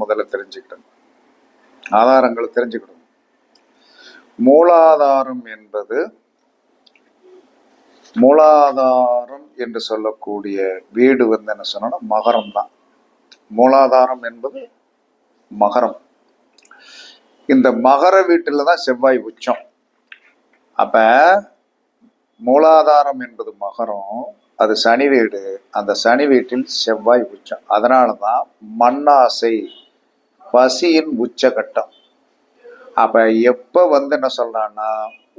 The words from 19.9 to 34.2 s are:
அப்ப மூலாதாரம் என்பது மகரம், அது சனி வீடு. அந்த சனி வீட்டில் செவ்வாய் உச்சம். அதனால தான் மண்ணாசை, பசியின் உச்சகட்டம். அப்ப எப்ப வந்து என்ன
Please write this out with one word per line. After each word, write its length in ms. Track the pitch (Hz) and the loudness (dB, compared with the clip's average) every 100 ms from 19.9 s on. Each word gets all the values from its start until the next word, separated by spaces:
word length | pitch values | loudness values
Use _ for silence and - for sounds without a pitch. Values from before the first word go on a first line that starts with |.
| _ _ - _ _ _ _ _ - | _ _ -20 _ _ _ _ _ -6
அப்ப 160 | - 113 110 131 170 202 202 _ _ _ _ _ _ _ _ _ | -2 2 4 4 4 2 -2 _ _ _ _ _ _ _ _ _
மூலாதாரம் 840 | 117 139 156 160 151 147 143 131 | -2 2 4 4 4 2 0 -6
என்பது 260 | 120 117 107 101 | -12 -14 -16 -12
மகரம், 480 | 101 - 110 101 98 117 - - _ - | -12 -8 -8 -10 -12 -14 -14 -18 _ -4
அது 120 | 107 104 | -2 0
சனி 240 | 113 120 143 | 0 0 2
வீடு. 280 | 131 110 101 98 95 _ 107 | 2 0 -4 -12 -14 _ -8
அந்த 140 | 104 95 | -6 -2
சனி 220 | 113 123 143 | 0 2 2
வீட்டில் 300 | 127 - 127 131 - | 0 0 -6 -6 -6
செவ்வாய் 420 | 113 110 110 123 - | -4 -2 2 0 0
உச்சம். 280 | 101 - 95 - 104 | -12 -16 -14 -4 -2
அதனால 360 | 120 127 120 104 | 2 2 0 -2
தான் 200 | 104 127 - _ 107 113 | -6 -6 -6 _ -12 -2
மண்ணாசை, 720 | 120 139 147 139 120 - 117 113 - - _ _ _ _ _ _ - | -2 0 2 2 2 0 -4 -4 -6 -16 _ _ _ _ _ _ -2
பசியின் 580 | 123 127 - 175 160 156 117 | 2 2 0 0 0 0 -4
உச்சகட்டம். 640 | 123 - 127 110 - 113 - _ _ _ _ _ _ _ - - - - | -6 -2 -2 -2 -6 -8 -8 _ _ _ _ _ _ _ -20 -20 -8 -2
அப்ப 200 | 113 117 113 110 120 | 0 2 2 2 2
எப்ப 320 | 123 - 180 175 | 0 -2 0 2
வந்து 200 | 143 139 | 2 0
என்ன 120 | 143 | -4